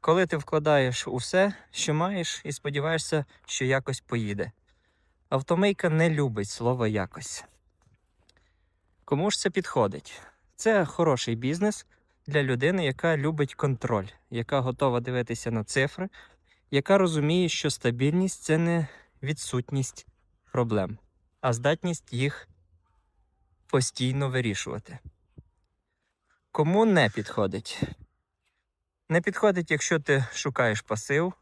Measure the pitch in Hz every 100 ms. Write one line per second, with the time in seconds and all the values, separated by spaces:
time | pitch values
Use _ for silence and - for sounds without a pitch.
0 | - 175 180 156 - 160 151 147 131 120
1 | - 123 - 185 196 196 - - - 151
2 | 175 202 165 - - 143 147 143 147 165
3 | - 156 143 - - - 131 135 131 127
4 | _ 120 104 101 95 - _ _ _ _
5 | _ _ _ 135 135 170 202 202 180 156
6 | 165 151 139 107 104 - 120 127 110 107
7 | 92 - 147 - - _ _ _ _ _
8 | _ _ _ _ _ _ _ _ _ _
9 | - 143 190 - 202 185 175 - 104 76
10 | - - - _ _ _ 220 214 151 -
11 | 165 127 - 113 127 170 208 - - _
12 | _ _ - 147 135 123 143 190 151 127
13 | 170 156 143 156 139 - 147 127 - 110
14 | 98 - _ 117 117 139 127 123 139 120
15 | 120 127 117 117 - 113 104 135 131 -
16 | 190 - - _ _ _ _ 139 - 196
17 | 185 156 147 175 175 - 151 - 123 117
18 | 139 170 190 - - 160 170 170 156 -
19 | _ _ 135 151 - 127 120 139 131 -
20 | - _ _ _ _ - 117 107 92 110
21 | _ _ _ _ 131 117 131 165 180 165
22 | _ 120 139 - - _ _ _ _ _
23 | _ _ _ _ _ _ _ 143 127 -
24 | 127 135 139 127 123 95 - - - -
25 | - _ _ - - _ _ _ _ _
26 | _ _ _ _ _ - 151 190 226 180
27 | 113 - 101 - 98 95 - - - -
28 | - _ _ _ _ _ _ _ _ _
29 | _ 165 185 190 214 180 165 151 - 165
30 | 147 135 123 - 143 131 120 104 - 110
31 | - 139 180 -